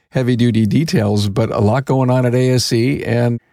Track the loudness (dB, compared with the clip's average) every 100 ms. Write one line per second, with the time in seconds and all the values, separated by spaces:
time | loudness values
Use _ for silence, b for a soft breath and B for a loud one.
0 | _ -4 -2 2 2 2 2 2 0 0
1 | 0 0 -2 -2 -2 0 0 0 0 0
2 | 0 0 0 0 0 0 0 0 0 -2
3 | -2 -2 0 -4 -8